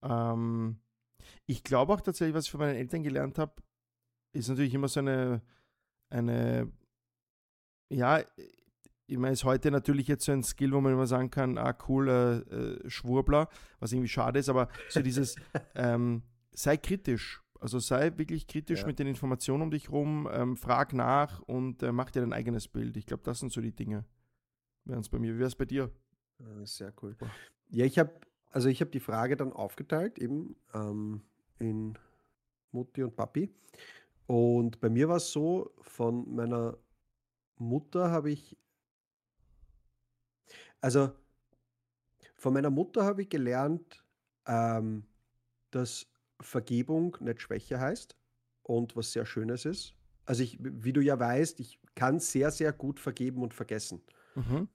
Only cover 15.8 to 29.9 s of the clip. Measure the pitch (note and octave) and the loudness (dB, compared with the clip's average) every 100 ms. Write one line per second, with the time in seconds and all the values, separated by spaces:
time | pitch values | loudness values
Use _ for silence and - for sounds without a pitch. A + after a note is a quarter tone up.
15.8 | B2 A#2+ A#2+ A#2 A#2 _ _ - - D3+ | 0 2 0 -2 -6 _ _ -4 2 2
16.8 | - G3 D#3+ A#2 - - _ - A#2+ B2 | 2 -4 0 -2 -4 -14 _ -12 -6 -4
17.8 | A#2 B2+ D#3 E3+ D#3 E3 - D#3 D3+ E3+ | 0 2 2 0 -4 -4 -6 -8 -4 -4
18.8 | G2 C#3 C#3 C3 C#3 B2+ - C3+ D#3+ D3+ | -2 -2 -2 -2 -2 -2 0 0 0 -4
19.8 | - D3 D3 D3+ C#3+ - B2 B2+ - B2 | -4 -2 0 -2 -2 -2 -2 -2 0 2
20.8 | C#3+ C3 A#2+ C3+ D3 - - B2 C3 B2 | 2 2 4 4 2 -2 -6 -4 -4 -2
21.8 | B2+ A#2+ B2 - A#2+ G#2+ A#2 A#2+ - A#2 | -2 0 0 0 0 -2 -2 -4 -4 -6
22.8 | A#2 A2 G#2 A#2 - A#2+ C3 A#2+ A2+ A2 | -6 -6 -8 -6 -6 -6 -6 -6 -6 -6
23.8 | G#2+ G#2+ G#2+ _ _ _ _ _ _ _ | -6 -6 -8 _ _ _ _ _ _ _
24.8 | - B2 G#2 - A2+ A2+ B2+ B2 C3 C3+ | -10 -8 -4 -2 -2 0 -2 0 -4 -2
25.8 | C3 - _ _ _ _ A#2 G#2 G#2 - | -4 -6 _ _ _ _ -18 -14 -14 -12
26.8 | G2 G#2+ G2+ A2 A#2 - - _ _ A#2 | -12 -12 -14 -10 -12 -14 -20 _ _ 2
27.8 | C3 C3+ D#3 - - _ _ - B2+ B2+ | 4 6 2 2 -20 _ _ 0 2 2
28.8 | D#3+ C#3+ - A2+ B2+ C3+ C3+ - G2+ - | 0 -2 -4 -2 0 0 -2 -4 -8 -8
29.8 | D3 | -4